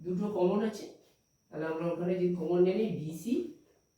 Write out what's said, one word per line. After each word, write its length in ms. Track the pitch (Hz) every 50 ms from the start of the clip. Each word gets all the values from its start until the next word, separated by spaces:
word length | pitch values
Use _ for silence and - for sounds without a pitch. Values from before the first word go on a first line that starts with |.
দুটো 320 | 156 175 185 180 208 208 -
কমন 320 | 180 180 185 196 214 226
আছে, 220 | 220 - - - - - - - _ _ _ _ _ _ _ _ _
তাহলে 160 | - 147 156
আমরা 260 | 160 160 160 170 170
ওখানে 240 | 165 165 175 175 185
যদি 200 | 180 180 180 175
কমন 260 | - 160 160 180 175
নিয়ে 140 | 180 185 196
নিই, 240 | 214 220 202 165 143
বিসি 540 | 151 156 165 175 - 220 247 349 - - - - _ _ _ _ _ _ _